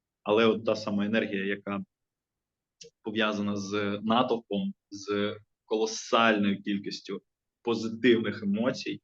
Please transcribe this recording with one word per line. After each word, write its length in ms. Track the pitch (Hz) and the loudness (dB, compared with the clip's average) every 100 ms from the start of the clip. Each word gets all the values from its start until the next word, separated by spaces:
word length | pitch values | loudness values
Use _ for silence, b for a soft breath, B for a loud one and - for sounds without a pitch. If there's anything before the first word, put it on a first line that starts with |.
| _ _ | _ _
Але 220 | - 107 113 | 2 4 6
от 200 | 107 110 | 4 0
та 100 | 107 | -2
сама 300 | 110 101 104 | -2 -2 0
енергія, 400 | 113 101 98 98 | 0 0 -2 -2
яка 380 | 98 98 101 95 _ _ _ _ _ _ _ _ - - _ | -4 -4 -6 -8 _ _ _ _ _ _ _ _ -20 -20 _
пов'язана 540 | 113 107 107 104 104 104 | -6 -2 0 0 -2 -4
з 440 | 98 104 101 104 | -4 -4 -2 -4
натовпом, 680 | 110 117 123 117 - 202 196 - - | 0 2 2 -2 -2 -4 -4 -8 -16
з 440 | 101 - 101 104 110 _ _ - | -12 -4 -2 -2 -6 _ _ -4
колосальною 960 | 110 110 - - 120 113 104 101 98 | -2 -2 -4 0 4 6 4 2 0
кількістю 600 | 107 101 101 - - 98 _ _ _ _ | -2 -4 -6 -10 -10 -12 _ _ _ _
позитивних 840 | 120 113 113 113 123 110 104 101 | -4 -2 -4 2 4 4 2 -2
емоцій, 580 | 101 104 123 - - 101 | -2 0 0 -2 -6 -10